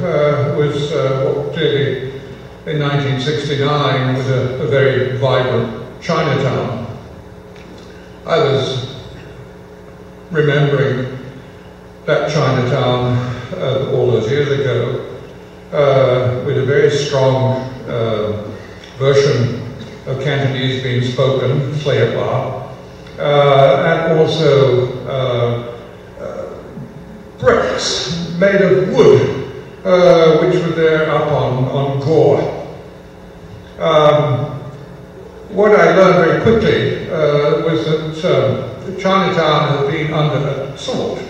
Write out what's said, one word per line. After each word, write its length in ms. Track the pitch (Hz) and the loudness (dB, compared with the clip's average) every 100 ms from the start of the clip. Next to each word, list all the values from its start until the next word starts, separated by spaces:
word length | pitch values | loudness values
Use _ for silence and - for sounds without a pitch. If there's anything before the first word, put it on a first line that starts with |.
| 175 | -2
uh, 520 | 151 147 131 - 147 | 2 2 2 0 0
was, 340 | 147 - - | 0 -2 -2
uh, 420 | 143 131 135 - - | 0 0 0 0 -2
what 180 | - | -4
clearly 580 | 165 151 135 - - - - - - - - 160 | -2 0 2 0 -2 -6 -10 -14 -16 -18 -14 -6
in 140 | 151 | -2
nineteen 420 | 143 143 131 131 | 0 0 0 -2
sixty-nine 960 | 147 151 - 135 143 147 131 127 127 131 | -2 -2 -2 0 0 2 2 0 0 0
was 100 | 127 | 0
a, 340 | 127 127 - | 0 -2 -2
a 60 | - | 0
very 500 | 135 135 123 120 123 | 2 4 2 0 0
vibrant 840 | 131 127 127 117 113 - - - | 0 0 0 -2 -2 -6 -14 -10
Chinatown. 840 | - 160 151 117 127 - 113 117 - - - - - - - - - - - - - - - | -4 -2 0 0 0 -2 -4 -6 -10 -12 -16 -18 -20 -20 -20 -20 -20 -20 -20 -20 -20 -12 -2
I 140 | 160 | 0
was 600 | 139 127 127 - - - - - - - - - - - - - - - - | 2 0 -2 -6 -8 -14 -16 -18 -18 -18 -20 -20 -20 -20 -20 -20 -20 -20 -6
remembering 840 | 156 143 143 143 135 120 123 127 - - - - - - - - - - | 0 2 4 4 2 2 -2 -6 -8 -14 -16 -18 -20 -20 -20 -20 -10 -2
that 240 | 147 - | -2 0
Chinatown, 840 | 156 131 127 120 135 123 123 123 123 - - - | 0 0 0 0 0 0 0 0 -2 -2 -8 -10
uh, 380 | - 131 107 - | -6 -2 -2 -2
all 200 | 127 120 | 0 2
those 180 | 110 - | 2 0
years 300 | 143 139 139 | 0 0 0
ago, 600 | 123 120 - - - - - - - - - | 0 -2 -2 -4 -8 -14 -16 -18 -20 -20 -6
uh, 720 | 151 139 131 127 127 120 123 143 | 2 4 4 4 2 0 -2 -2
with 120 | 123 | 0
a 80 | 127 | 2
very 240 | 147 147 | 4 4
strong, 720 | - - 135 131 120 120 127 - - - | 2 0 2 2 2 0 -2 -6 -12 -8
uh, 640 | 117 113 104 107 98 - - - - - - | -4 -2 -2 -2 -4 -8 -12 -16 -18 -16 -2
version 640 | 139 - - 120 117 - - - - - 139 | 2 4 4 2 0 -2 -10 -12 -16 -14 -8
of 140 | 131 | -6
Cantonese 580 | 147 135 127 127 131 127 | -2 0 -2 -2 -2 -2
being 220 | 123 120 | -2 -2
spoken, 680 | 123 139 131 - 123 147 - | -2 0 2 2 0 0 -2
Fleabha, 1000 | - 139 117 98 - - - - - - - - - - - | -2 0 2 2 0 -2 -2 -4 -8 -12 -16 -18 -18 -16 -4
uh, 920 | 147 147 143 139 139 165 165 160 165 | 0 4 6 6 6 4 2 2 2
and 100 | 160 | 2
also, 880 | 151 160 151 135 131 123 123 - 123 | 2 2 4 4 4 2 0 -4 -6
uh, 640 | 131 123 120 120 120 120 - - - - - | -4 -2 0 0 -2 -6 -12 -16 -20 -18 -14
uh, 260 | - - - - - - - - - - - - | -12 -10 -12 -12 -16 -16 -16 -16 -18 -18 -18 -2
bricks 960 | 127 117 - - - - 131 170 - 170 | 2 2 2 -2 -4 -4 -4 -6 -4 2
made 220 | 196 196 | 2 4
of 280 | 180 185 - | 4 4 2
wood, 580 | 247 156 120 - - - - - - | 4 6 6 4 -2 -8 -12 -16 -6
uh, 540 | 185 180 175 165 160 151 | 2 6 6 6 6 6
which 160 | 180 175 | 4 2
were 140 | 170 165 | 0 2
there 340 | 160 156 156 | 2 2 2
up 220 | 151 151 | 0 0
on, 340 | 135 123 127 131 | 0 0 0 -2
on 340 | 143 139 139 | -2 -2 -2
Gore. 400 | 156 151 139 - - - - - - - - - - - - - - - | 2 4 4 2 0 -6 -12 -14 -18 -20 -20 -20 -20 -20 -18 -18 -16 -4
Um, 720 | 165 151 151 147 139 120 143 - - - - - - - - - - | 2 4 6 4 2 0 -4 -8 -12 -16 -18 -18 -18 -18 -18 -18 -8
what 220 | 190 208 196 | 2 4 6
I 160 | 170 185 | 6 6
learned 300 | 185 175 160 | 6 6 4
very 160 | - | 2
quickly, 680 | 226 226 170 - - - - | 4 4 4 2 0 -4 -4
uh, 540 | 160 147 147 147 160 165 | -2 2 2 2 0 0
was 200 | 156 156 | 0 0
that, 400 | 156 156 - 175 | -2 -4 -4 0
um, 640 | 131 120 - - - 196 185 | 2 2 -2 -6 -10 -10 -4
Chinatown 800 | 190 190 165 165 156 143 139 139 | 0 2 2 0 2 2 2 0
had 140 | 139 | 0
been 220 | 156 151 | -2 -2
under 340 | 151 151 160 127 - - | 0 0 0 -2 -4 -8
assault 460 | - - - - - | -10 -6 -4 -4 -6